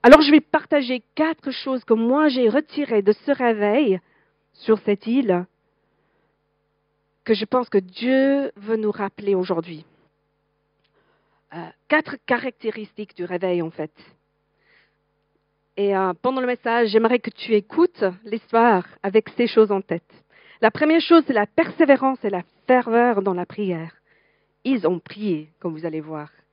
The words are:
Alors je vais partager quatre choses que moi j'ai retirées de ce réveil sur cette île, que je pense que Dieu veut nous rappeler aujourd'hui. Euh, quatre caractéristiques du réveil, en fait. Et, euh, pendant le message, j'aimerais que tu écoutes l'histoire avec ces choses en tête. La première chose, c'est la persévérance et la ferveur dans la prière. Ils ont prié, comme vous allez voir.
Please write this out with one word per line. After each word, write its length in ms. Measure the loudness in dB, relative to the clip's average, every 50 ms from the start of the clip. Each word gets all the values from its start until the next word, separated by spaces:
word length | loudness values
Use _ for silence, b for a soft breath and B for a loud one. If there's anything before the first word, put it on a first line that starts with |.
Alors 220 | 10 10 10 10 8
je 80 | 6
vais 100 | 4 4
partager 640 | 4 _ -2 -2 -2 _ -2 -2 -2 -2 -6 -6 _ _ _
quatre 380 | -4 -2 -2 -2 _ -8 -10
choses 320 | -10 -8 -6 -6 -6 -6 0
que 100 | 0 0
moi 360 | 2 2 0 2 2 2 2
j'ai 200 | 2 2 0 2
retirées 540 | 2 0 -4 _ -8 -8 -6 -2 -2 0 2
de 80 | 2
ce 200 | 0 _ _ -4
réveil 680 | -2 0 0 0 0 0 0 0 2 2 2 0 0 -2 _ _ _ _ _ _ _ _ _ _ _
sur 260 | _ 0 0 0 0
cette 260 | 0 -4 -4 -4 -4
île, 400 | -2 -2 -2 0 0 0 -2 -2 _ _ _ _ _ _ _ _ _ _ _ _ _ _ _ _ _ _ _ _ _ _ _ _ _ _ _ _ _ _ _ _ _ _ _ _
que 80 | -2 -2
je 120 | -2 -2
pense 240 | -4 -4 -4 -4 _
que 80 | -2
Dieu 720 | -4 -4 -4 -14 -8 -2 0 2 2 2 2 0 -2 -2 -6 -10
veut 180 | -14 -8 -6 -6
nous 160 | -4 -4 -4
rappeler 420 | -4 -4 -8 -10 _ -8 -4 -2 -2
aujourd'hui. 520 | -2 -2 -4 -4 -6 -6 -10 -14 -18 -20 _ _ _ _ _ _ _ _ _ _ _ _ _ _ _ _ _ _ _ _ _ _ _ _ _ _ _ _ _ _ _ _ _ -18
Euh, 120 | -16 -16 -16 -20 _ _
quatre 300 | _ -2 -2 -2 -4 -14 -16 _
caractéristiques 920 | -4 -4 -2 -2 -8 -12 _ -10 -8 -8 -8 -14 -16 _ -16 -16 _ _
du 80 | -14 -10
réveil, 380 | -8 -6 -4 -2 -2 -2 -2
en 100 | -4 -6
fait. 220 | -8 -10 -12 -12 _ _ -20 _ _ _ _ _ _ _ _ _ _ _ _ _ _ _ _ _ _ _ _ _ _ _ _ _ _ _ _ _ _ _ _ _ _
Et, 180 | -4 -2 0 0
euh, 160 | 0 0 -2 -4 -4
pendant 200 | -4 -4 -4 -2
le 60 | -4
message, 420 | -4 -4 -4 _ -2 0 0 0 2
j'aimerais 300 | 2 2 2 2 0 0
que 100 | -2 -6
tu 240 | -12 -12 -4 0 0
écoutes 500 | 0 -2 _ 0 0 0 0 _ -4 -4 -4 -4 -6 _
l'histoire 600 | -10 -10 -10 _ _ 2 4 4 4 4 2 0 -6 -16 _ -10
avec 260 | 0 0 0 0 0 -2
ces 100 | -2 -2
choses 240 | 2 4 4 4 4
en 80 | 2 -4
tête. 320 | -4 -6 -8 -8 _ _ _ _ _ b b b b b b b
La 100 | 0 0
première 300 | 2 2 0 2 2 2
chose, 240 | 4 6 4 4 4
c'est 60 | 4
la 140 | -2 -2 -2
persévérance 760 | 0 _ -2 -2 -2 0 0 4 4 4 4 2 -2 -4 -4 -6
et 40 | -6
la 140 | -6 -6 -8 _ _ _ _
ferveur 540 | 0 2 2 2 0 0 2 2 2 0 0
dans 120 | -2 -2 -4
la 120 | -4 -6
prière. 500 | _ -8 -6 -6 -4 -4 -6 -8 -14 -18 _ _ _ _ _ _ _ _ _ _ _ _ _ _
Ils 200 | -4 -4 0 0
ont 140 | -2 -2 -2
prié, 500 | _ -14 -14 -8 -4 -4 -4 -4 -6 _ _ _
comme 100 | -10 -10
vous 140 | -10 -8 -10
allez 160 | -8 -8 -8
voir. 280 | -10 -10 -12 -14 -14 -14 _ _ _ _